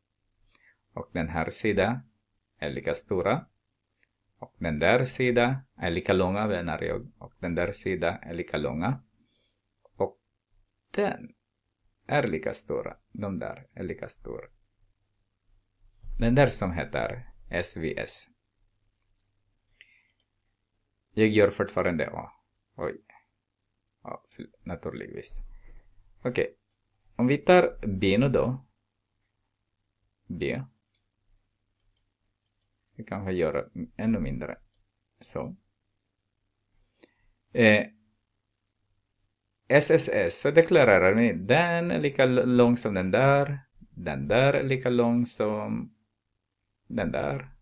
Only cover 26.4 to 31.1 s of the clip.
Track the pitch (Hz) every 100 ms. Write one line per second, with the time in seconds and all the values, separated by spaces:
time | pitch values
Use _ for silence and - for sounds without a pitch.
26.4 | - - _ _ _ _ _ - 123 143
27.4 | - 180 170 - 104 92 95 101 139 107
28.4 | 90 135 - _ _ _ _ _ _ _
29.4 | _ _ _ _ _ _ _ _ - 87
30.4 | 69 64 - _ _ - _